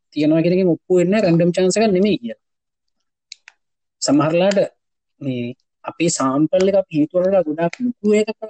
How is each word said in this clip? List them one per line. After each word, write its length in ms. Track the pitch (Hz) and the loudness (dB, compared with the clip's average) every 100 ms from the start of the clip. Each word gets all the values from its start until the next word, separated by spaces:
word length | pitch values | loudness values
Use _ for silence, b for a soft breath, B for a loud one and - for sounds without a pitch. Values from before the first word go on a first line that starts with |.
| _ | _
තියෙනවා 340 | 147 151 160 | -4 0 2
කියන 140 | 165 180 | 2 2
එකෙන් 160 | 185 | 0
ඔප්පු 200 | 160 - | 0 0
වෙන්නේ 180 | 180 175 | 0 2
නැහැ 140 | 214 190 | 2 2
random 260 | 165 175 | 2 2
චාන්ස් 240 | 175 185 202 | 0 0 0
එකක් 120 | 220 | 0
නෙමෙයි 280 | 180 208 175 | 2 0 -2
කියලා. 220 | 233 - _ _ _ _ _ _ _ _ - - _ - _ _ _ - | -6 -14 _ _ _ _ _ _ _ _ -20 -20 _ -20 _ _ _ -10
සමහරලාට 580 | - 143 - 170 190 196 170 _ _ _ _ - | 0 0 2 2 2 2 -2 _ _ _ _ -12
මේ 220 | 135 123 120 131 _ _ - | -8 -6 -6 -10 _ _ -14
අපේ 240 | - 165 | -4 -2
සාම්පල් 580 | - 135 135 156 185 190 | 0 -2 -2 -2 0 0
එක 80 | 190 | 0
අපි 180 | - 151 | -2 -2
හේතු 200 | 151 180 | -2 0
වලට 280 | 180 196 | 0 0
ගොඩාක් 300 | 156 151 170 - | -2 -2 -4 -4
ලොකු 300 | 247 - 208 | -6 -4 0
එකක 260 | 208 214 - 214 | 0 0 -6 -12